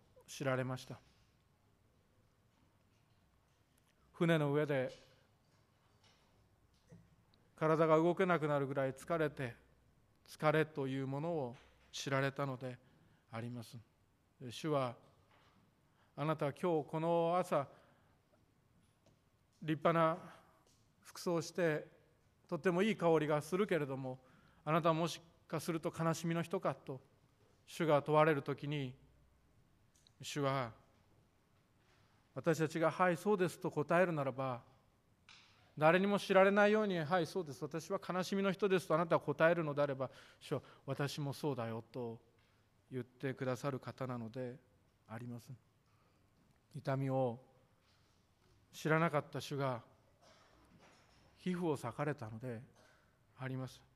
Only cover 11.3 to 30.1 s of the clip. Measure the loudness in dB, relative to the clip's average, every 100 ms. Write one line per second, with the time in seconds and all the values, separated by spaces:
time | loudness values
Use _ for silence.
11.3 | -4 -4 -8 -20 _ _ -10 -2 0 0
12.3 | -2 -6 -6 -10 -12 _ _ -20 _ _
13.3 | -10 -8 -10 -12 -16 -20 _ _ _ _
14.3 | _ -14 -8 -2 0 -2 -6 -18 _ _
15.3 | _ _ _ _ _ _ _ _ -6 -4
16.3 | -2 -2 -2 0 0 -2 -4 0 2 2
17.3 | 0 0 -2 -2 -10 -20 _ _ _ _
18.3 | _ _ _ _ _ _ _ _ _ _
19.3 | _ _ _ -6 0 2 4 2 0 -8
20.3 | -20 -20 _ _ _ _ _ -20 -10 -2
21.3 | -2 -2 0 0 0 -4 -16 _ _ _
22.3 | _ _ -2 0 2 2 2 4 4 4
23.3 | 0 0 -2 0 0 -2 -6 -8 -10 -16
24.3 | -20 -20 -10 0 2 4 2 0 -4 -14
25.3 | _ -10 -6 -4 -4 -4 -2 0 0 -2
26.3 | -2 -2 -2 -2 -4 -8 -12 -14 _ _
27.3 | _ _ _ -14 -2 4 4 6 6 6
28.3 | 4 -2 -6 -6 -6 -6 -10 -20 _ _
29.3 | _ _ _ _ _ _ _ _